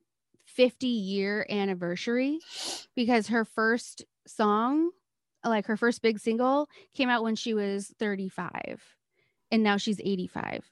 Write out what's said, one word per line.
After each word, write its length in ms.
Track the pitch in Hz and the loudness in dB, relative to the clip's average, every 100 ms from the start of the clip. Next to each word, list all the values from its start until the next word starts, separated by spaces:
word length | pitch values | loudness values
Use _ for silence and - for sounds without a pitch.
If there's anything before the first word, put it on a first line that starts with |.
| _ _ _ _ _ | _ _ _ _ _
fifty-year 1000 | - 247 - 254 233 190 196 196 214 - | 4 4 4 -2 -2 -2 -2 0 -2 -2
anniversary, 920 | 208 196 180 175 180 - 240 269 320 - - - - - - | 0 0 -2 -2 -4 -2 0 0 -2 -6 -12 -10 -10 -8 -2
because 320 | 233 240 208 | 2 2 2
her 160 | 233 220 | 0 0
first 600 | - 220 233 - - - _ - | 0 2 2 -2 -16 -20 _ -18
song, 680 | - 208 208 240 294 339 - _ _ _ _ | 0 2 4 2 2 0 -2 _ _ _ _
like, 220 | 233 220 202 | 0 0 0
her 100 | 214 | 0
first 240 | 233 240 | 2 2
big 180 | 226 208 | 0 0
single, 500 | 233 226 247 285 294 - - | 0 2 2 2 0 -8 -16
came 160 | - 247 | -2 0
out 120 | 240 | 2
when 120 | 226 220 | 0 -2
she 180 | 240 | -2
was 400 | 214 202 196 196 - | -2 0 -4 -6 -6
thirty-five, 840 | 214 196 190 - 175 - - - - _ _ _ _ _ _ | -4 -4 -6 -8 -8 -8 -10 -12 -16 _ _ _ _ _ _
and 100 | 226 | 2
now 160 | 208 202 | 2 2
she's 220 | 226 202 | 0 -4
eighty-five. 600 | - 190 180 - 50 - - | -2 -4 -4 -8 -8 -8 -10